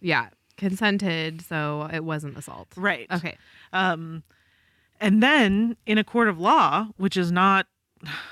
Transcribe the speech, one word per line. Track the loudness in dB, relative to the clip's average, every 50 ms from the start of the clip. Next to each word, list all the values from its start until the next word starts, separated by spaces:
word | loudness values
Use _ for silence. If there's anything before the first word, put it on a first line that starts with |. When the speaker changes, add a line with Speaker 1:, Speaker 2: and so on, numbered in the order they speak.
Speaker 1:
Yeah. | -4 -2 0 0 -2 -4 _ _ _ _ _
Consented, | -6 -4 -4 -2 0 0 2 2 2 0 0 -2 -2 -4 -6 -8 -10
so | -10 -6 -4 -4 -4 -4 -4 -6 -6 -6
it | -6 -6
wasn't | -4 -4 -6 -6 -6 -10 -12 -14
assault. | -16 -16 -16 -16 -18 -16 -8
Speaker 2:
Right. | -4 -2 -2 -2 -4 -4 -6
Speaker 1:
Okay. | -6 -6 -6 -8 -12 -14 _ _ -20 -20 -12 _ -2
Speaker 2:
Um, | 0 0 0 0 -2 -6 -12 -14 -14 -16 _ _ _ _ _ _ _ _ _ _ _ _ _ _ -2
and | 2 4 4 6
then | 6 6 6 4 4 4 2 2 0 0 -2 -6 -4
in | -2 0 0
a | 0
court | 0 0 2 2 2
of | 0 0
law, | 2 4 4 4 4 4 2 0 -2 -4 -6
which | -4 -4 -2 0 0
is | 0 0
not, | 2 4 4 4 4 2 0 _ _ _ _ _ _ _
<sighs> | -14 -14 -12 -12 -14 -16